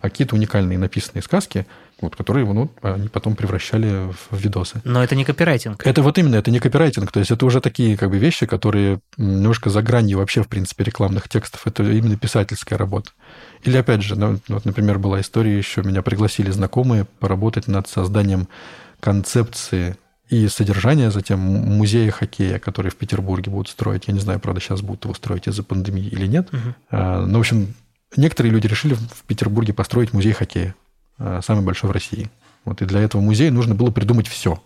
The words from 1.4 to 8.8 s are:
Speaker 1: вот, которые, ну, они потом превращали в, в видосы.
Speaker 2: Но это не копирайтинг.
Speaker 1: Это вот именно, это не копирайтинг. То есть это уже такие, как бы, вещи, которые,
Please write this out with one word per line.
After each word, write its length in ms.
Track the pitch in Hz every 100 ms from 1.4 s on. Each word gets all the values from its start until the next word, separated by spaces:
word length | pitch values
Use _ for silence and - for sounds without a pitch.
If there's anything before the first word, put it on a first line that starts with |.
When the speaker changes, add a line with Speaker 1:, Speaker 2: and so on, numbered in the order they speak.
| - - 110 - - _
Speaker 1:
вот, 140 | -
которые, 300 | - - 139
ну, 240 | 110 101 143 -
они 280 | 104 95 104
потом 260 | - 110
превращали 720 | 110 104 95 - 113 110 98 92 90 -
в, 60 | 101
в 20 |
видосы. 400 | 104 95 90 113
Speaker 2:
Но 180 | 123 123
это 120 | 123 135
не 80 |
копирайтинг. 600 | 135 143 170 127 117 104
Speaker 1:
Это 160 | 135 143
вот 160 | 143 170
именно, 180 | 156
это 140 | 110 107
не 100 | 120
копирайтинг. 520 | 127 143 160 104 98
То 80 | 104
есть 100 | 95
это 160 | 117
уже 140 | 131 127
такие, 380 | 120 - 117 101
как 120 | 98
бы, 80 | 98
вещи, 280 | 143 -
которые, 560 | - 151 107 101